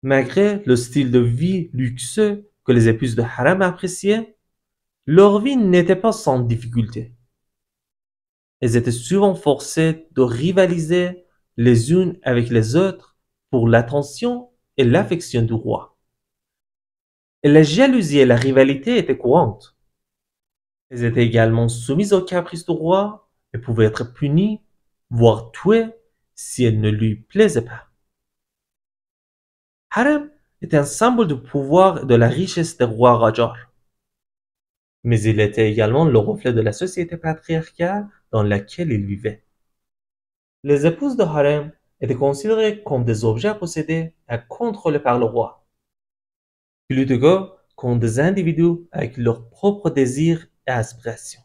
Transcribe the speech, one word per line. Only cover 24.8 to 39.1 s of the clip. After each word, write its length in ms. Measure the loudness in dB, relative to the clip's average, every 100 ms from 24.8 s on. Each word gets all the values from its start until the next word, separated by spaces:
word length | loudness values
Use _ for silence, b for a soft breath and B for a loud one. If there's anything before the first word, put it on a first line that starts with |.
| _ _ _
voire 420 | 2 4 2 -6
tuées, 360 | -6 0 2 0 -10 _ _ _
si 300 | -20 -16 -2
elles 180 | 0 2
ne 80 | -2
lui 260 | -2 -2 -4
plaisaient 480 | -8 2 2 2
pas. 240 | -6 -16 -20 _ _ _ _ _ _ _ _ _ _ _ _ _ _ _ _ _ _ _ _
Harem 400 | -2 0 0 -4 _ _ _
était 160 | -2 0
un 80 |
symbole 440 | 0 0 0 2 0
du 120 | -2
pouvoir 640 | -6 -6 0 4 4 2
et 40 | 2
de 80 |
la 140 | 4 4
richesse 480 | 0 -4 -4 -6 -2
des 80 |
rois 340 | -2 4 4 6
Qajar. 380 | 2 0 -2 -4 -20 _ _ _ _ _ _ _ _ _ _ _ _ _
Mais 160 | -2 0
il 180 | 2 2
était 300 | 0 2 0
également 340 | 2 0 2
le 140 | 4 4
reflet 340 | 2 -2 -2
de 80 | 0
la 120 | -2
société 440 | -2 -8 -6 -8 -6
patriarcale 880 | -6 -8 _ -6 -6 _ -4 -4 -8 B _
dans 100 | -2
laquelle 500 | 0 -2 -4 -8 -4
il 140 | -4
vivait. 380 | -4